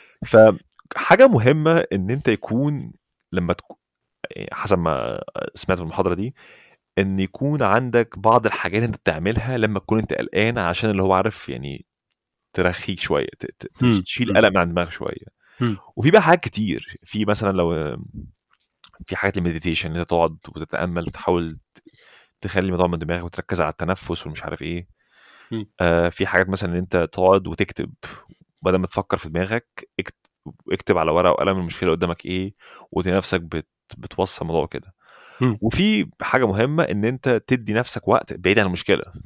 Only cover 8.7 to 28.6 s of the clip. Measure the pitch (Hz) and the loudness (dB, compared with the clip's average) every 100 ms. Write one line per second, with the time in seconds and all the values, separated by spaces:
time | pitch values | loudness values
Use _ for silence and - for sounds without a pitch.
8.7 | 101 117 104 - 78 90 117 113 127 110 | -2 -2 -2 -4 -2 -2 -2 -2 -2 0
9.7 | 98 - 113 107 - 60 - 107 120 87 | -2 -2 -2 0 -4 -4 0 0 0 -2
10.7 | 90 110 98 95 92 104 - - 62 69 | 0 0 0 2 2 2 -4 -10 -10 -10
11.7 | 69 - _ _ _ _ _ _ - 90 | -12 -16 _ _ _ _ _ _ -2 -2
12.7 | 87 - 92 - 73 62 - - - - | -2 -6 -6 -2 -2 -2 -8 -14 -14 -18
13.7 | - 123 107 90 - 117 101 110 95 85 | 0 2 2 0 -4 2 4 6 4 2
14.7 | 85 85 - - - - _ _ - 120 | 0 -4 -6 -10 -10 -16 _ _ -4 -4
15.7 | 101 - - 123 190 160 175 - - 208 | -4 -8 0 6 6 6 4 2 -4 -2
16.7 | 65 - - - 104 104 104 104 95 85 | -4 -6 -18 -10 -2 0 2 2 2 0
17.7 | 82 76 58 - - - - _ _ _ | 0 -4 -8 -12 -16 -18 -20 _ _ _
18.7 | _ - _ - 92 98 98 87 80 87 | _ -20 _ -10 -4 -2 -2 -2 -2 -2
19.7 | 80 82 82 85 85 85 80 - 78 80 | -2 -4 -6 -2 2 2 -2 -14 -14 -8
20.7 | - 87 87 82 - - 90 82 78 - | -6 -4 -4 -8 -6 -2 0 -2 -8 -20
21.7 | - - _ _ - _ _ 98 95 95 | -20 -20 _ _ -20 _ _ -6 -2 -2
22.7 | 90 90 85 80 85 87 - - 90 76 | 0 0 0 -4 -6 -6 -10 -6 -2 -2
23.7 | - 82 92 - 85 80 78 78 80 78 | -2 -4 -4 -4 -8 -8 -10 -10 -10 -8
24.7 | 87 90 _ _ _ - - - 113 104 | -8 -10 _ _ _ -20 -20 -12 -10 -10
25.7 | - 87 85 87 - 95 90 92 95 92 | -2 2 2 2 0 0 2 2 0 -2
26.7 | 87 92 90 82 - 92 98 92 82 98 | -4 -2 -2 -2 2 4 4 2 -4 -4
27.7 | - - - - - - - _ _ | -4 -10 -12 -20 -20 -20 -20 _ _